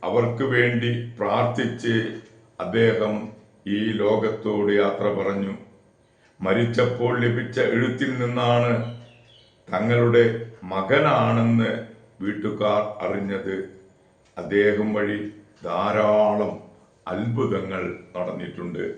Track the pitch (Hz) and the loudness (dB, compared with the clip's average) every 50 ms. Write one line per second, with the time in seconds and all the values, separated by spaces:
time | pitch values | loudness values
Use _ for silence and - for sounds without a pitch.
0 | - 90 101 120 120 117 113 - 135 127 123 120 120 120 120 117 117 120 120 120 | -4 0 0 2 0 0 0 -2 -2 0 2 2 2 4 2 0 0 0 -2 -2
1 | - - - - 104 101 104 117 123 - - - 127 110 117 - - 117 113 113 | -4 -8 -6 -4 -2 0 0 2 0 0 0 -2 -2 -4 -4 -4 -4 0 0 0
2 | 101 - - - - - - - _ _ _ _ 92 90 95 113 117 110 - - | 0 -2 -8 -12 -16 -20 -20 -20 _ _ _ _ -8 -2 2 4 4 4 4 2
3 | 107 107 107 104 - - - - - _ _ _ _ 98 101 104 107 110 107 104 | 0 -2 -2 -4 -6 -10 -14 -18 -20 _ _ _ _ -4 -2 -2 0 -2 -2 0
4 | 101 104 107 104 113 110 - - - 110 107 104 101 101 101 101 101 98 - - | 2 2 2 2 2 0 -4 -2 -4 -2 -2 0 2 2 4 4 2 2 0 0
5 | 101 104 101 98 98 98 98 101 98 95 98 - - - - - _ _ _ _ | -2 -2 -2 0 -2 -2 -2 -2 -4 -6 -6 -8 -12 -20 -20 -20 _ _ _ _
6 | _ _ _ _ _ _ _ _ 92 95 98 117 120 117 - 127 123 104 - - | _ _ _ _ _ _ _ _ -2 0 2 2 2 0 2 2 0 0 0 0
7 | 120 120 117 120 120 120 117 - 104 - - 127 123 110 113 117 127 127 - - | 0 0 0 2 0 0 0 0 -4 -4 -2 0 0 2 2 2 0 0 0 -2
8 | 139 131 131 123 123 120 120 123 120 120 120 120 120 120 120 120 117 - - - | -2 -4 -2 -2 -4 -4 -2 0 2 2 4 4 2 2 0 -2 -2 -6 -10 -14
9 | - - - - - _ _ - _ _ _ _ _ - - 92 104 117 120 120 | -18 -20 -20 -20 -20 _ _ -20 _ _ _ _ _ -4 -4 -2 0 2 4 4
10 | 120 120 120 120 117 110 113 - - - - - - 92 95 95 98 - 135 139 | 4 6 6 6 6 6 4 -2 -8 -10 -14 -16 -12 -6 -4 -4 0 2 2 4
11 | 147 151 135 120 113 113 113 117 113 117 117 113 113 110 107 113 - - - - | 4 4 4 4 2 4 4 4 4 4 4 4 2 2 -2 -4 -6 -10 -16 -20
12 | - - _ _ 98 101 104 101 101 107 101 101 104 104 104 104 - - - - | -20 -20 _ _ -4 -4 -4 -2 -4 -6 -4 0 0 2 2 2 0 -2 -6 -6
13 | 87 90 101 101 98 98 98 95 95 95 95 95 95 - - - - - _ _ | -4 -4 -2 -2 -4 -4 -4 -6 -4 -4 -6 -6 -6 -10 -12 -20 -20 -20 _ _
14 | _ _ _ _ _ _ _ - 87 82 98 101 104 104 104 104 107 107 107 104 | _ _ _ _ _ _ _ -12 -8 0 2 4 4 4 4 2 0 0 0 -2
15 | 101 101 104 104 104 - - - - _ _ _ - 87 85 90 98 104 104 107 | -2 -2 -2 -4 -6 -10 -12 -16 -20 _ _ _ -8 -4 -2 -2 0 0 0 2
16 | 107 104 107 107 107 107 107 104 104 - - - - - - - _ _ _ _ | 2 4 4 4 4 4 4 2 0 -2 -4 -8 -12 -20 -20 -20 _ _ _ _
17 | _ - 90 98 110 120 120 117 127 101 98 95 92 92 95 92 90 87 - - | _ -8 -6 -4 -4 -2 -2 0 0 0 0 -2 -4 -6 -6 -6 -6 -6 -8 -10
18 | - - - 90 90 90 - - 90 90 87 90 87 87 87 90 90 87 92 | -14 -14 -8 -6 -6 -6 -6 -8 -10 -12 -10 -10 -10 -8 -6 -6 -6 -6 -8